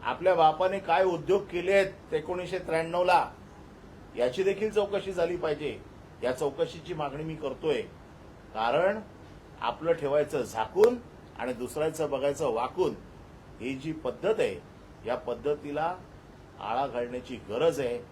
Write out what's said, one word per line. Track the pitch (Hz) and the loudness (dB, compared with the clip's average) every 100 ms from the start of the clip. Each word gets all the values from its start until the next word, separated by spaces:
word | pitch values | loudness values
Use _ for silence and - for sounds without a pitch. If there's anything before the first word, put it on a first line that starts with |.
आपल्या | 117 127 180 170 | -4 0 4 8
बापाने | 160 156 185 196 | 6 6 2 0
काय | 170 170 | 2 4
उद्योग | 190 170 147 196 | 4 2 2 2
केले | 202 175 175 | 2 -4 4
आहेत | 196 190 - - | 6 4 -2 -4
एकोणीसशे | 156 156 180 175 180 | -4 -2 -4 -2 -4
त्र्याण्णव | 175 160 165 175 | 0 0 0 2
ला | 180 170 120 - - - - - - - - - | 6 6 4 -6 -20 -20 -20 -20 -20 -20 -14 0
याची | 123 127 | 0 2
देखील | 190 196 214 | 0 2 0
चौकशी | 208 202 202 175 | 0 0 -2 -4
झाली | 180 170 175 | -2 0 0
पाहिजे. | 160 147 147 107 - - - - | -2 -2 -4 -6 -12 -20 -20 -6
या | 120 | -4
चौकशीची | 127 151 139 160 170 156 | 0 -2 0 -2 -4 -10
मागणी | 165 147 143 | -6 -6 -6
मी | 156 156 | -8 -6
करतोय, | 139 127 156 127 123 - - - - - - | -6 -2 0 0 -2 -12 -20 -20 -20 -20 -10
कारण | 110 113 139 185 220 208 - - - - - | -2 2 4 4 2 -6 -18 -20 -20 -20 -6
आपलं | 117 - 160 | -4 -2 0
ठेवायचं | 165 143 147 147 151 | 2 4 2 2 0
झाकून | 110 110 110 175 226 247 - - - - | -2 -2 -2 6 6 4 -8 -20 -20 -8
आणि | 123 | -6
दुसऱ्याचं | 117 123 151 156 156 151 | -4 -6 0 -2 0 -2
बघायचं | 135 139 139 147 | 0 0 0 0
वाकून | 113 127 - 165 101 - - - - - - | 0 -2 0 0 0 -14 -18 -20 -20 -20 -8
ही | 120 135 | -6 -6
जी | 156 | -6
पद्धत | 156 131 117 185 214 | -6 -6 -2 0 2
आहे | 123 92 - - - - 107 | 0 -2 -12 -20 -20 -12 -4
या | 120 | -4
पद्धतीला | - 120 135 147 147 147 165 180 - - - - - - | -4 -4 -2 -2 -4 -4 -4 -4 -12 -20 -20 -20 -20 -10
आळा | 101 117 139 | -4 -2 -2
घालण्याची | 120 120 127 123 120 98 | -2 -4 -6 -8 -12 -6
गरज | 110 165 143 | 2 2 2
आहे. | 127 120 120 | -2 -4 -8